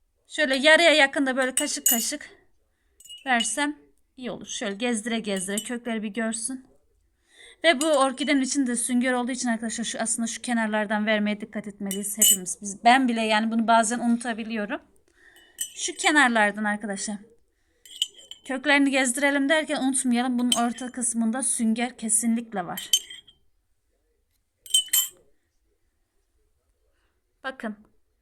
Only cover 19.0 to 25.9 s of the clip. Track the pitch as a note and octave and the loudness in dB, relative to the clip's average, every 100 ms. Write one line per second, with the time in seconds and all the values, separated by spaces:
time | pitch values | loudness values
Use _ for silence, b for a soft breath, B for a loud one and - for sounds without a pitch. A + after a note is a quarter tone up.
19 | C4 B3 C#4+ C#4 C#4 D#4 D4+ C#4+ C4 C4+ | 0 0 0 2 2 2 2 0 0 0
20 | B3+ A#3+ B3+ A#3+ B3 B3 A#3+ A#3+ B3+ B3 | 2 2 2 0 2 2 0 -2 -8 -6
21 | A#3 A#3 A3+ A#3+ - - A3+ A3 A#3+ A#3+ | -4 -2 -2 0 -2 -2 0 0 -2 -6
22 | A3+ G#3 A#3 A3+ A3+ G3+ E3+ D#3 - - | -2 0 0 -2 -4 -8 -8 -10 -2 -2
23 | - - - _ _ _ _ _ _ _ | -2 -20 -20 _ _ _ _ _ _ _
24 | _ _ _ _ _ _ - - - - | _ _ _ _ _ _ -4 -2 0 -4
25 | - - _ _ _ _ _ _ _ | -4 -8 _ _ _ _ _ _ _